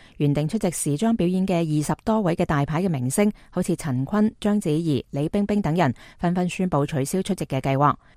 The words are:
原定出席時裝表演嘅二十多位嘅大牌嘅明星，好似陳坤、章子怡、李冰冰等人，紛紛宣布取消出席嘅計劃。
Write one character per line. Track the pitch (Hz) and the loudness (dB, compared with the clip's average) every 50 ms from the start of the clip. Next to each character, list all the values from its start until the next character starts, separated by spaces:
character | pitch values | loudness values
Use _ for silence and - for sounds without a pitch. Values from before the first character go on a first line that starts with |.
| - - - | -20 -20 -4
原 | - 151 143 143 | 0 0 2 2
定 | 147 151 156 | 2 0 -2
出 | - 214 | -2 -2
席 | - 180 156 | -2 -2 -2
時 | - - 156 143 | -2 -2 -2 -2
裝 | 147 226 226 233 | 0 0 0 0
表 | - 170 175 | 2 0 0
演 | 185 185 190 | 0 0 0
嘅 | 190 185 170 | 0 0 0
二 | 170 156 151 151 | 0 0 0 0
十 | 147 - 156 - _ | 0 -2 -4 -4 _
多 | - 220 220 | 0 0 2
位 | 202 170 170 | 2 0 0
嘅 | - 175 | 0 0
大 | - 156 143 143 | 0 2 0 0
牌 | - 156 160 190 | 0 0 -2 0
嘅 | 190 | 0
明 | 160 131 123 127 | -2 -2 -2 -2
星， | - - 208 214 - - - - | 2 2 2 2 2 -2 -12 -8
好 | - 180 180 | -4 -4 -2
似 | - 170 | -2 -2
陳 | - - 156 123 127 135 | -2 -2 -4 -2 -2 -2
坤、 | - - 208 214 214 - - | 0 0 2 2 2 0 -2
章 | - 208 208 208 | -2 0 0 0
子 | - 165 | 0 0
怡、 | 151 160 170 160 143 117 - - | 0 0 0 0 0 0 -2 -4
李 | - 139 147 160 | -4 -4 -4 -2
冰 | - 202 202 | 0 -2 0
冰 | - 208 208 202 | 0 0 0 0
等 | 143 151 | 0 2
人， | 185 170 131 - - - - - - | 2 2 2 0 -2 -8 -18 -8 -2
紛 | - 175 175 | -2 0 0
紛 | 185 180 175 | 0 -2 -2
宣 | - - 185 185 | -2 -2 -2 0
布 | - 143 143 | 0 0 0
取 | - - 135 139 | 0 -2 -2 -2
消 | - - 185 190 | -2 -2 -2 -2
出 | - 185 | -2 -4
席 | - 160 | -4 -4
嘅 | - 143 131 | -4 -4 -4
計 | - 139 135 | -2 0 0
劃。 | 135 147 143 - - _ - _ | 2 2 2 2 0 _ -18 _